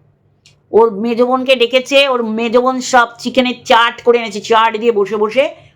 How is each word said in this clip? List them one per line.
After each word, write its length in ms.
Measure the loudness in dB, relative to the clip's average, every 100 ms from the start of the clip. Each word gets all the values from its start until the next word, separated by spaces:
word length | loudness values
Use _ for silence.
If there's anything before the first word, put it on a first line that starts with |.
| _ _ _ _ _ _ _
ওর 180 | 2 2
মেজ 320 | 0 -4 0
বোনকে 320 | 0 0 0 0
ডেকেছে, 520 | 2 0 2 2 2
ওর 140 | 0
মেজ 340 | -4 -4 0 0
বোন 240 | 0 -2
সব 280 | 0 0 0 -4
চিকেনের 460 | -6 -2 -2 -4
চাট 380 | 0 2 2 0
করে 160 | 0 0
এনেছে, 220 | -2 -8
চাট 360 | 0 2 2 0
দিয়ে 160 | -2
বসে 240 | 0 -2 -2
বসে 380 | -2 0 -2 -6 -20